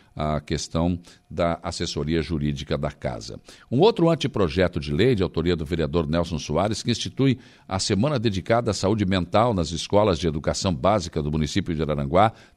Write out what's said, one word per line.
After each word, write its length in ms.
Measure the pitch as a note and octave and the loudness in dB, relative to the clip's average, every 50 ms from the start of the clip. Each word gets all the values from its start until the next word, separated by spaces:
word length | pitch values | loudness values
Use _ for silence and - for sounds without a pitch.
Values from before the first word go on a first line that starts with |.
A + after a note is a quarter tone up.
| _ _ - | _ _ -8
à 240 | - D2+ D2+ D2+ D2 | -4 -4 -2 -2 -4
questão 600 | - - E2 D2 - - - E2 E2+ F2 F#2 F2 - - - _ _ - | -4 -4 -6 -6 -6 -4 -2 0 0 0 -2 -4 -6 -12 -20 _ _ -10
da 300 | - E2 F2 E2+ E2 D#2+ - | -4 -2 0 0 -2 -2 -4
assessoria 580 | E2+ E2+ - F2+ E2 - D#2 C#2+ D2 E2 E2 | -6 -6 -6 -6 -4 -4 -4 -2 0 0 0
jurídica 560 | D2+ D2 E2+ D2+ C#2+ D2 C#2+ C2+ D2 - E2 | 0 0 -2 -2 -2 -2 -2 -4 -4 -4 -4
da 140 | D2 C#2+ D2 | -4 -4 -4
casa. 500 | D2 - - C2+ A#1+ A1+ A1 A#1+ G#1 G1+ - - - - - - | -6 -6 -8 -8 -8 -8 -10 -14 -16 -16 -18 -20 -20 -20 -8 -2
Um 100 | A#2 B2+ | 2 4
outro 300 | E3+ A3+ A3 - E3+ E3 | 4 4 4 4 4 2
anteprojeto 680 | E3+ - - C3+ - A#2 G2 D#2+ C#2+ F#2 F2+ E2 - D#2+ | 2 2 0 -2 0 2 0 2 2 2 2 2 0 -2
de 140 | C#2+ D2 D2 | -6 -2 0
lei, 220 | D2+ G#2+ C3 C3 | 2 4 4 4
de 80 | F#2+ F#2+ | 2 0
autoria 340 | E2 - E2 D#2+ F2 F2+ | 0 0 0 0 0 0
do 80 | D#2+ E2 | 0 -2
vereador 420 | C#2 F2 D#2+ D#2+ C#2+ C#2+ F2 E2 | -4 -2 -2 -2 0 0 0 0
Nelson 320 | C#2+ D#2 E2+ E2+ E2+ F2 D2 | 0 0 -2 -2 -2 -4 -6
Soares, 440 | - - D2 D#2 F#2 G#2+ A2 - - | -4 -2 0 0 0 0 -2 -4 -4
que 80 | B2+ | -4
institui 480 | A#2 - - F#2+ - - C3+ C#3 A#2+ - - - - - _ | -4 -4 -4 -6 -2 0 2 2 2 0 -4 -14 -20 -20 _
a 120 | - - F#2+ | -6 -4 -4
semana 400 | - - A2 F#2+ A2 D3 D#3 B2+ | 0 0 2 2 2 2 0 0
dedicada 520 | A2 A#2 G2 F#2+ - - A2+ A#2+ A#2+ A#2 | 0 0 -2 -2 0 0 0 2 2 0
à 40 | F#2+ | -2
saúde 320 | - - F#2+ A2 G#2+ G#2 | 0 0 0 2 2 2
mental 480 | F2+ G2 F#2+ F2 - - G#2 A2+ B2 A2+ | 0 0 0 0 2 2 4 4 4 2
nas 160 | F#2 E2 D2 | 0 0 -2
escolas 480 | E2 D#2 - - - G2+ G#2+ G#2+ F2+ D2 | -4 -6 -4 2 2 4 4 4 2 2
de 100 | E2 E2 | 0 -2
educação 460 | D2 D#2+ C#2+ E2 D2+ - - G2 F2 | -2 -2 -2 -2 -2 -2 -2 -2 -2
básica 480 | C2 B1+ F#2 G#2+ G#2+ D#2+ - - - D2 | 0 2 2 2 2 0 -4 -4 -4 -2
do 100 | D2 D2 | -2 0
município 420 | D#2+ D#2 D2 - G2+ F2 - E2+ | 0 0 0 -2 -2 -2 -2 -2
de 80 | D2+ D#2+ | -2 -2
Araranguá, 500 | D2 D2+ C#2+ C#2+ C#2 D2 F2+ G#2 A2+ - - - - _ | -2 -2 -2 -2 0 4 4 4 4 2 -4 -18 -20 _